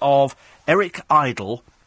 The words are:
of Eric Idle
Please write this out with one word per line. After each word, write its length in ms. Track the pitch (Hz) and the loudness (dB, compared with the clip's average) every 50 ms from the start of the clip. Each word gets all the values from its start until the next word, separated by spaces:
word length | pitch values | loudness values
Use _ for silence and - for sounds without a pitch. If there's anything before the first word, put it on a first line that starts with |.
of 340 | - 143 139 139 139 131 - _ _ - - _ _ - | 0 2 2 2 2 0 -2 _ _ -20 -20 _ _ -2
Eric 320 | 165 196 202 175 - - - - | 0 0 0 -2 -6 -10 -4 0
Idle 560 | 156 151 143 127 117 - 98 98 117 123 _ _ _ _ _ | 2 2 2 0 -4 -6 -6 -8 -8 -8 _ _ _ _ _